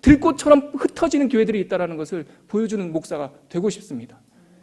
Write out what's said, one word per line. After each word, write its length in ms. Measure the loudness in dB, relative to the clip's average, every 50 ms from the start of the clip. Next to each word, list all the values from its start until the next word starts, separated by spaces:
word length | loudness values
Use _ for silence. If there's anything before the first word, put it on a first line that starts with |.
들꽃처럼 720 | 8 8 6 8 6 0 -2 0 4 4 4 4 4 -2 -10
흩어지는 520 | -4 -4 -4 -2 -2 -4 0 0 0 0 0
교회들이 320 | 2 0 0 0 0 -4
있다라는 360 | -4 -4 -4 -4 -4 -4 -6 -8
것을 280 | -10 -8 -8 -10 -10 -12 -18 _ _ _
보여주는 440 | -4 -4 -4 -2 -4 -6 -6 -6
목사가 420 | -6 -8 -8 -8 -8 -8 -8 -10 -12 -18 _ _
되고 180 | -8 -4 -4 -4
싶습니다. 500 | -6 -6 -14 -14 -14 -14 -14 -14 -20 _ _ _ _ _ _ _ _ _